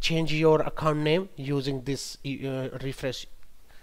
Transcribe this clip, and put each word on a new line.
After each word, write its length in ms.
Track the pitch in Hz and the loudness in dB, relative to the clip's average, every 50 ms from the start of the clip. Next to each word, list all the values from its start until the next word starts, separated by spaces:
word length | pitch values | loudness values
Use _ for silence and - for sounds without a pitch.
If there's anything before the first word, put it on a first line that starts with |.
change 320 | - - 165 160 160 147 151 | 0 2 4 4 2 2 2
your 280 | 156 160 160 156 151 143 | 6 8 8 8 6 4
account 360 | 147 - - 151 156 151 151 | 2 -2 0 2 2 2 2
name 300 | 151 151 156 185 190 190 - | 4 4 4 4 2 -2 -8
using 460 | - 135 135 143 139 127 139 139 131 120 | -8 -4 -2 -2 0 0 0 -4 -4 -2
this, 340 | 139 139 131 - - - - - | -4 -4 -4 -4 -8 -10 -8 -6
uh, 420 | 139 135 - 135 135 131 131 127 127 - 131 131 | -6 -6 -4 -4 -4 -4 -2 -4 -4 -6 -6 -6
refresh 440 | 139 131 - - 131 123 - - - - - - - - - - - - - | -6 -6 -4 -4 -4 -4 -4 -8 -10 -10 -12 -12 -12 -12 -14 -16 -16 -16 -14